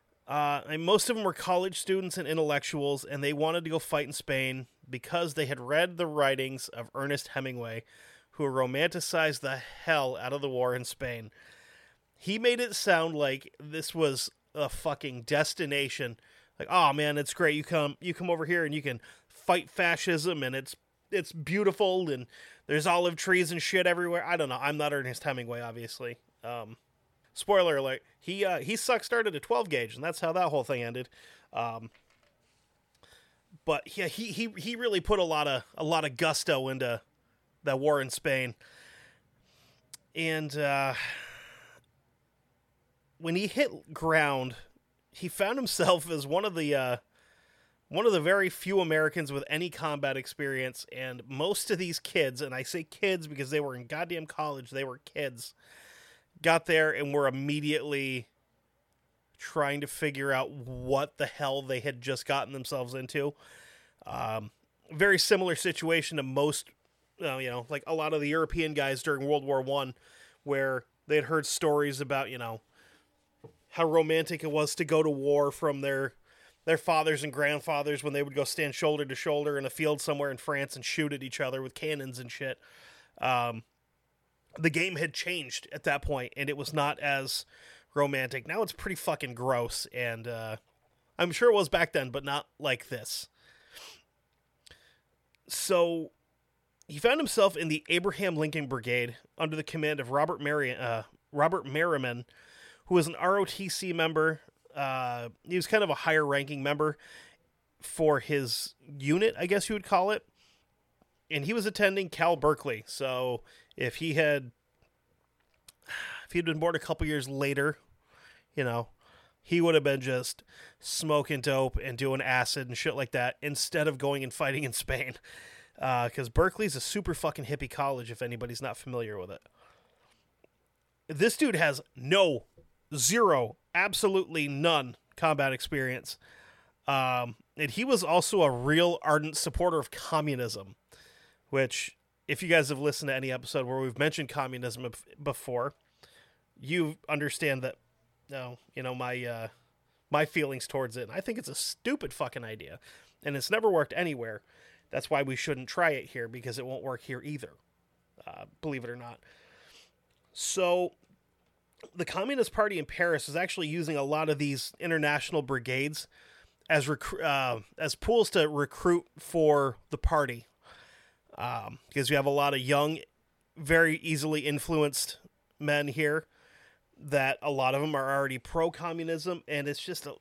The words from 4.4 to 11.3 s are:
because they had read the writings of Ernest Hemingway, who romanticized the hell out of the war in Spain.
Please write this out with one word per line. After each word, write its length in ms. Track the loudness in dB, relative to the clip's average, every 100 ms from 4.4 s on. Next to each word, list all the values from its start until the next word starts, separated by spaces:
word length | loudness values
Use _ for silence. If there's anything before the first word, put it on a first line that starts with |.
| -2 -4 -10 _ -12
because 460 | -12 -4 -2 0
they 140 | -2 -4
had 120 | -4
read 380 | 0 2 2 0
the 100 | -2
writings 640 | 2 2 2 -2 -6 -10
of 200 | -12 -10
Ernest 360 | -6 -2 -4 -4
Hemingway, 540 | -6 -6 -6 -8 -10 -12 -20 -20 -20 _
who 120 | -4
romanticized 1000 | 0 2 2 2 0 0 -2 2 2 0
the 160 | -4 -6
hell 580 | -8 -6 0 2 2 -2
out 140 | -4
of 100 | -4
the 80 | -2
war 260 | 0 0 0
in 100 | -6
Spain. 460 | -8 -8 -8 -12